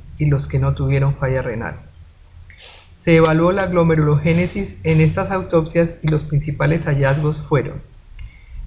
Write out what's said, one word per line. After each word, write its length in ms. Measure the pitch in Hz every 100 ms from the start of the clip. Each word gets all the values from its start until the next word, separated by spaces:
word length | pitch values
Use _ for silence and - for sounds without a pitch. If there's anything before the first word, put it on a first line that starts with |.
| - -
y 80 | 151
los 200 | 139 -
que 120 | 135
no 160 | 139
tuvieron 400 | 139 135 139 139
falla 280 | 139 131 131
renal. 340 | 131 110 104 76 - - - - - - - - - - - -
Se 120 | - 165
evaluó 360 | 160 160 170
la 140 | 196 185
glomerulogénesis 1040 | 175 165 160 151 147 165 165 180 202 196 -
en 180 | 160 156
estas 300 | 156 160 190
autopsias 600 | 190 185 170 160 170 165 -
y 60 | 156
los 160 | 151
principales 580 | - 147 151 143 147 165 156
hallazgos 520 | 139 135 139 151 151
fueron: 420 | - 147 - - - - - - - - - -